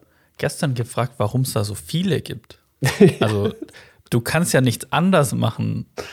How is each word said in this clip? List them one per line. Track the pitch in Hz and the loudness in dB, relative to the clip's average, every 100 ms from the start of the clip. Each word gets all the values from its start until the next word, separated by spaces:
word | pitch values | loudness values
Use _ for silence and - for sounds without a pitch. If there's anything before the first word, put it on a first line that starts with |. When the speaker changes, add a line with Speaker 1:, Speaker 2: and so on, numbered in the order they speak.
| _ _ _ - | _ _ _ -8
Speaker 1:
gestern | 143 - 156 123 | -6 -4 -4 -2
gefragt, | 117 - 117 - | -4 -4 -4 -2
warum | 107 127 | -2 0
es | 131 | -2
da | - | -2
so | 104 101 | -4 -8
viele | - 160 190 120 | -6 -4 -2 -2
gibt. | - - - - _ _ | -4 -14 -16 -20 _ _
Speaker 2:
<laughs> | 135 - 196 - | -2 6 6 6
Speaker 1:
Also, | 110 104 104 - - - - _ - | 0 0 -2 -4 -14 -20 -20 _ -4
du | 120 | -4
kannst | - 160 170 | 0 0 2
ja | 143 | 2
nichts | 127 113 - | 2 0 -4
anders | 143 185 185 143 | 0 4 4 2
machen | 117 113 - 110 110 - - - | 0 -2 -2 -4 -4 -8 -14 -14